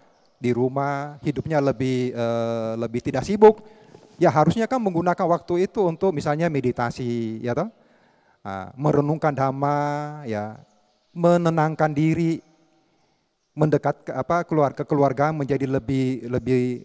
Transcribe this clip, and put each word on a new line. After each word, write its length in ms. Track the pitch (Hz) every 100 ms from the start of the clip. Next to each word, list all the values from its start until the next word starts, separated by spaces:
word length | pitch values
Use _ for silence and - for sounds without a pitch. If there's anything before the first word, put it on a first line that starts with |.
| _ _ _ _
di 160 | 120
rumah 600 | 120 127 135 139 139 147 147 147
hidupnya 320 | 131 - 151
lebih, 540 | 139 117 131 127 123
eh, 580 | 117 117 117 117 117 113 113
lebih 240 | 117 117
tidak 220 | 151 135
sibuk, 400 | 151 202 214 214 - - - - - -
ya 80 | 165
harusnya 400 | 143 151 226 220
kan 80 | 262
menggunakan 480 | 208 170 175 175 175
waktu 400 | 170 - 175 196
itu 200 | - 180
untuk 280 | 165 190
misalnya 320 | 151 156 151 170
meditasi, 880 | 143 123 123 120 - 123 120 113 110
ya 120 | 120 120
toh, 120 | 214 - _ _ _ _ _ _
ah, 260 | 101 98 95 127
merenungkan 580 | 151 143 147 156 156
Dhamma, 880 | 135 135 135 143 147 147 147 147 151 131
ya, 340 | 104 107 107 - _ _ _ _ 175
menenangkan 800 | 170 175 170 165 156 156 156 147
diri, 480 | 156 160 165 160 - _ _ _ _ _ _ _ _ _ _ 147
mendekat 480 | 156 143 143 -
ke, 80 | -
apa, 320 | 127 - 175
keluar-, 320 | 170 156 139 -
kekeluargaan 560 | 139 147 139 127 147
menjadi 320 | 156 131 135
lebih, 640 | 131 131 117 135 127 127 117
lebih, 560 | 123 120 127 127 120